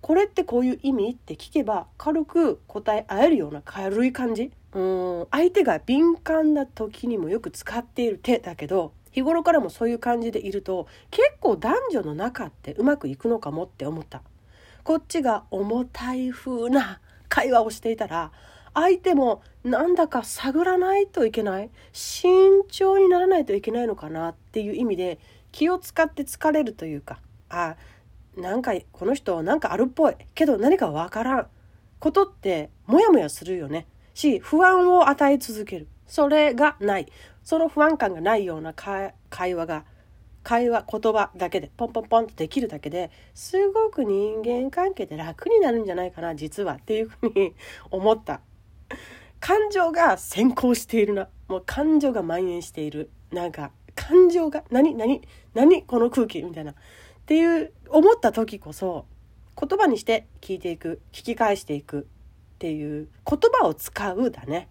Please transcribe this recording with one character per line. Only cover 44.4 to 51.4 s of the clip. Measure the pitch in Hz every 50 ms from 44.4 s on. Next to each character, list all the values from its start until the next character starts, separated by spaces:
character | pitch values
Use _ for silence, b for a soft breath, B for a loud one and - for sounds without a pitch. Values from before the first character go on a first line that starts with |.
| 214
間 | 233 240 247 254 269
関 | - - 359 392 381
係 | - 196
っ |
て | - 156
楽 | 151 160 165 160 - - 359
に | 466 440
な | 392 277 233
る | 233
ん | 220
じ | 196 180
ゃ |
な | 180 180
い | 180 -
か | 165
な、 | 165 170 165
実 | 147 151 156 - - 202
は | 180 139
っ | 139 _
て | - 214
い | 214 220
う | 220
ふ | - - -
う | 226 220
に | 196 196 175 - B B B B B B B
思 | - 190 190 214 226
っ | 220 -
た。 | - 147 - _ _ - _ _ _ - - - _ B B B B B B B B B -
感 | - - 370 427 427 415
情 | 415 381 359 330 311
が | 339 339 294 190
先 | - - - - - 226 262 247
行 | - - 247 240
し | 233 -
て | - - 226
い | 208
る | 208 208
な。 | 196 190 - _ -